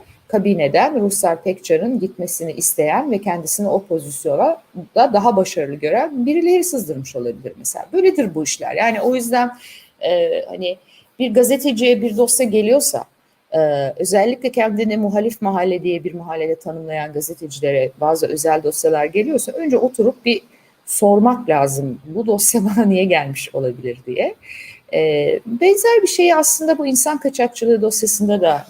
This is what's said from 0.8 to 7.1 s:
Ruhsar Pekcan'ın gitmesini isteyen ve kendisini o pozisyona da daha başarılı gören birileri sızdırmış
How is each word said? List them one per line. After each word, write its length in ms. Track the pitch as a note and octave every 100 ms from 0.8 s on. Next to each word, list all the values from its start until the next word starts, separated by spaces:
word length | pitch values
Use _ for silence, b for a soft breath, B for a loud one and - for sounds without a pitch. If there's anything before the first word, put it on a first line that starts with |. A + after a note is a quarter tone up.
| C4 C#4+
Ruhsar 420 | G3+ F#3+ F3+ E3
Pekcan'ın 580 | F#3+ F#3 - D#3+ A3+ B3+
gitmesini 520 | F#3 - F3 - E3
isteyen 580 | - - - D3+ F#3+ D4
ve 80 | G3+
kendisini 500 | G3 F3 D#3 - G3+
o 160 | G3
pozisyona 800 | G3 E3 C#3+ C#3+ D#3 C#3+ C4+ E4 _ F#3 D#3+
da 180 | - C4+
daha 240 | G#3 A3+ G3
başarılı 380 | F#3 E3+ C#3
gören 520 | D3 D3 G#3 D#4 C#4 A#3+
birileri 380 | D#4+ E4+ F4+
sızdırmış 520 | F4 C4+ D#3+ C3+ C3+